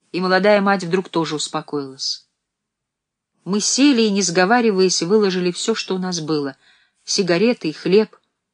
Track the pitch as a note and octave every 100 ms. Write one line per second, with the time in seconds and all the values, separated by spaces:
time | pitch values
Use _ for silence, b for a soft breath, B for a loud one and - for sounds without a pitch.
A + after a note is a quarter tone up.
0 | _ F3 F#3 F#3 G3+ G#3 G3 G3 F3 F#3+
1 | F3+ E3+ D3+ D3+ - D#3 D3+ D3 C3+ C3+
2 | - - _ _ _ _ _ _ _ _
3 | _ _ _ _ E3+ G#3 - - C#4+ A#3
4 | A3 G3 F3+ F3 F#3 B3 A3+ F#3+ F#3 -
5 | E3+ A3 G3+ F3+ F3+ F3 - A3 - F#3+
6 | F#3 E3+ D3+ D3+ C#3 - b b b b
7 | - - F3+ E3+ A3+ A#3+ D#3+ - F3 G3+
8 | G#3+ _ _ _ _